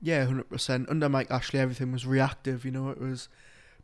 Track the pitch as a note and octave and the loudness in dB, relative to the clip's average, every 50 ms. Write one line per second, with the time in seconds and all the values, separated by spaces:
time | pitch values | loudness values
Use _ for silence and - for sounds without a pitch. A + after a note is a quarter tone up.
0 | - D#3+ E3 C#3+ C3 B2+ C3 C3 - - - B2+ - - C3 B2+ C3 - D3+ D#3+ | -2 2 2 2 2 2 0 -2 -4 -6 -6 -4 -2 0 0 -2 0 0 0 2
1 | D3+ C#3+ C3+ C3+ B2+ - C3 B2+ - - - C3+ C3 B2+ B2 B2+ C3+ B2+ B2+ B2 | 2 4 4 2 2 2 0 -2 -2 0 0 2 2 2 0 -2 -4 -2 -2 -4
2 | B2 C3 C3+ C3 C3 C3+ - - - C3+ C3 A#2+ B2 C3 B2+ C3 C3+ C3+ C#3 - | 0 2 4 4 4 4 0 -4 -4 -4 -4 -4 -4 -6 -4 -4 -4 -4 -6 -6
3 | B2+ C3 C3 B2 - - - - - - - - - - - - | -6 -6 -6 -8 -10 -14 -18 -20 -20 -20 -20 -20 -20 -20 -20 -20